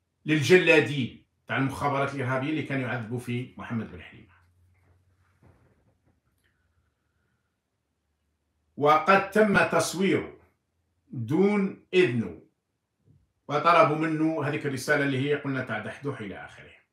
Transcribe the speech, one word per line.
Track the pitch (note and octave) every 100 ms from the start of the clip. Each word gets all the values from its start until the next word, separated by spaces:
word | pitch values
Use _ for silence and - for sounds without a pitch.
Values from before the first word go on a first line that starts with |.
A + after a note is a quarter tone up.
| _ _ D3+
للجلادين | D#3 C3 F3+ E3 D#3 C3+ C#3+ A2 - _ _ -
تاع | A2+
المخابرات | C3+ - C#3 C3+ C3 C3+
الإرهابية | B2+ C3 D3
اللي | D#3
كانوا | B2 C3+ B2
يعذبوا | B2 G#2+ A#2+
في | B2 B2 B2 -
محمد | F#2+ A2+ F#2
بن | E2
حليمة. | - - - _ _ _ _ _ _ _ _ _ _ _ _ _ _ _ _ _ _ _ _ _ _ _ _ _ _ _ _ _ _ _ _ _ _ _ _ _ _ _ _ _ _ _ _ -
وقد | D3 D#3 F#3+ F#3+ -
تم | G#3+ G#3+ F3
تصويره | E3 E3+ - E3 F#3+ G#2+ - - _ _ _ _ _ _ _
دون | C#3 A2 D#3+ G3+ G#3 F#3+ - _
إذنه، | F#3 C#3 A#2+ G2+ - _ _ _ _ _ _ _ _ _ _ -
وطلبوا | D3 E3 E3+ D3+ D3+
منه | D#3+ D3+ D#3+ D#3+
هذيك | C#3+ D3 C#3+
الرسالة | B2+ - D3
اللي | C#3 B2+ C#3+
هي | C#3+
قلنا | C3+ C3+
تاع | A#2 G#2
دحدوح | A2 - C#3 B2
إلى | G2+ F2 -
آخره. | - - - _